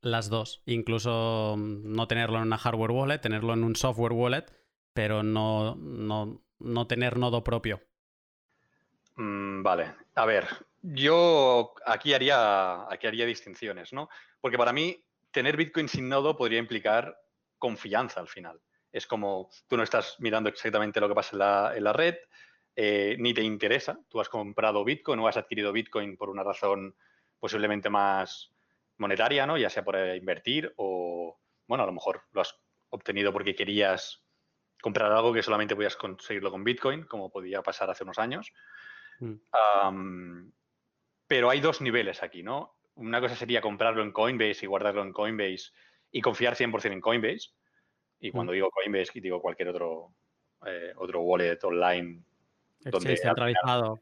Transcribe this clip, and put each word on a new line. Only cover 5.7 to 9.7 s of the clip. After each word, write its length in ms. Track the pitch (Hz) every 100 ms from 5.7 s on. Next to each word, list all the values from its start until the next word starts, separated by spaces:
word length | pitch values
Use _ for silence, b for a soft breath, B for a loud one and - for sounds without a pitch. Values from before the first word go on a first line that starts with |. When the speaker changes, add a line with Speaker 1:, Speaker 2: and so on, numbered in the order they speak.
| -
Speaker 1:
no, 680 | 147 120 107 107 104 - _ _
no 280 | 120 117 117
tener 300 | 120 123 117
nodo 260 | 123 117
propio. 380 | 113 117 110 101 _ _ _ _ _ _ _ _ _ _ _ _ _ -
Speaker 2:
Mm, 480 | 110 101 101 98
vale. 320 | 98